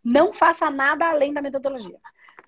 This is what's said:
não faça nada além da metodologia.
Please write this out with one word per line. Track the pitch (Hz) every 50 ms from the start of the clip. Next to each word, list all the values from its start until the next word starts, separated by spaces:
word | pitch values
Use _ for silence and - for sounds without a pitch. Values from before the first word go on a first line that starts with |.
| _
não | 240 240 285 320 403 415
faça | - - 339 330 - 339 311
nada | 285 269 269 277 302 294 339 339
além | 330 294 277 285 294
da | 294
metodologia. | 285 277 - 269 247 269 277 254 214 180 - - _ - _ _ _ - _ - _